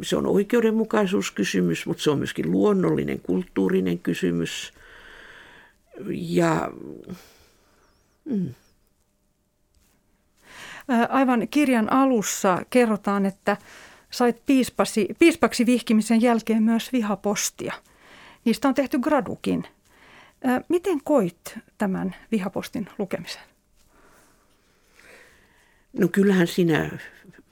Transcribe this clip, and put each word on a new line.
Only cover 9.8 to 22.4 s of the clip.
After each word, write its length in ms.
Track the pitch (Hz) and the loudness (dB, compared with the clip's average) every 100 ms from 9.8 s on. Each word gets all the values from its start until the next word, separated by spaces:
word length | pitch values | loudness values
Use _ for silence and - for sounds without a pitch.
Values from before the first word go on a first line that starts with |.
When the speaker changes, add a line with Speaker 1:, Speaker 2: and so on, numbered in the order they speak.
| _ _ _ _ _ _ - - - - - | _ _ _ _ _ _ -20 -20 -20 -12 -2
Speaker 2:
Ö, 160 | 233 240 | 0 2
aivan 380 | 262 254 240 226 | 2 2 2 0
kirjan 440 | 294 285 240 214 | 0 2 2 2
alussa 720 | 262 269 240 - - 196 175 - | 2 4 2 0 -2 0 0 2
kerrotaan, 560 | 254 233 202 - 202 196 | 2 2 0 -2 0 0
että 320 | - - 208 - - - - _ | -2 -4 -4 -6 -20 -20 -20 _
sait 340 | - 240 233 - | 0 0 0 2
piispasi, 640 | 269 233 - 185 220 190 226 | 2 2 0 -2 0 -2 4
piispaksi 460 | 339 330 226 - 233 | 4 4 2 2 2
vihkimisen 560 | 247 - 220 214 226 | 2 2 2 4 4
jälkeen 420 | 247 226 - 220 | 4 2 2 2
myös 300 | 220 226 - | 2 0 0
vihapostia. 800 | 254 208 196 202 208 - - - - - _ - - - - 233 | -2 -2 -2 -2 -2 -4 -6 -10 -10 -16 _ -20 -20 -20 -6 -2
Niistä 220 | 220 277 | 0 2
on 60 | |
tehty 260 | 262 262 302 | 0 0 -2
gradukin. 640 | 302 285 185 - 196 170 170 _ _ _ - - - _ 254 | 0 0 0 -6 -4 -4 -4 _ _ _ -20 -20 -20 _ -2
Ö, 160 | 254 - | -2 0
miten 340 | 339 392 302 | -2 0 -2
koit 560 | - 285 175 - - 226 - - | 2 2 2 -4 -16 -18 -16 -6
tämän 380 | 208 180 185 - - | -4 -4 -6 -10 -6
vihapostin 560 | 220 | -4